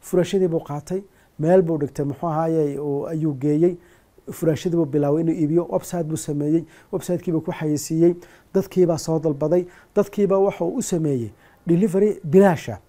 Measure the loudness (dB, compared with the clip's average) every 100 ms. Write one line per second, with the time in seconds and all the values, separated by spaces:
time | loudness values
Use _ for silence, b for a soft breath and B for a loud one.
0 | 0 0 2 0 0 -2 -4 -10 -6 -8
1 | -8 b b -4 4 4 4 -2 -4 -4
2 | -6 -4 -4 -2 0 0 -2 -2 -4 -4
3 | -4 -2 -2 -2 0 2 2 0 b b
4 | b _ -16 -4 -2 0 -2 0 0 0
5 | 0 0 0 0 0 0 0 -4 -4 -6
6 | -4 -6 -6 -4 0 0 -2 B B -8
7 | -4 -4 -2 -4 -4 -6 -2 -4 -2 2
8 | 2 2 B B B -4 -2 2 2 2
9 | -2 -2 -2 -2 0 0 0 B B -2
10 | -2 0 2 4 2 0 -4 -4 -4 -2
11 | 0 -2 -4 b b b 0 2 4 2
12 | 2 0 4 6 6 4 -4 -12